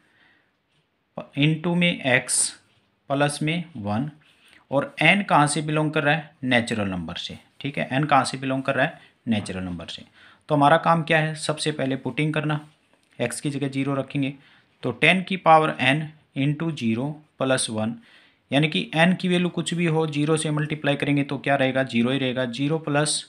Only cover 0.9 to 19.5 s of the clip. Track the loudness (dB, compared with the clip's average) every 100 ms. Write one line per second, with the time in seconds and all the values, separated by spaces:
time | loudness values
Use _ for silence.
0.9 | _ _ -16 -10 2 2 2 0 2 0
1.9 | 0 2 2 2 -2 -2 -6 _ _ _
2.9 | _ _ 0 0 0 -2 -2 -6 -8 -4
3.9 | -2 -4 -8 _ _ _ -20 _ -2 -2
4.9 | 2 2 4 4 4 4 0 -2 0 0
5.9 | 0 2 0 -4 _ 2 2 2 -2 -2
6.9 | -4 -8 -10 -12 -14 -20 _ -8 -6 -2
7.9 | 0 4 2 2 -4 -4 -2 -2 0 -2
8.9 | -4 -20 _ -2 -2 -2 -6 -6 -8 -10
9.9 | -16 -20 _ -20 _ -2 4 4 4 2
10.9 | 0 2 0 0 -4 -6 -4 -4 -2 -4
11.9 | -4 -4 -2 -2 -2 -2 -4 -6 _ _
12.9 | _ _ -6 -6 -4 -6 -4 -4 -2 -2
13.9 | -2 -4 -4 -4 -6 _ _ _ _ -6
14.9 | 2 2 2 -2 0 6 6 6 0 2
15.9 | 2 -2 -12 _ -2 -2 0 -4 -2 -2
16.9 | -2 -4 -10 _ _ 0 0 0 -2 -4
17.9 | -6 -14 -20 _ _ _ 2 2 0 -2
18.9 | 2 4 4 2 2 0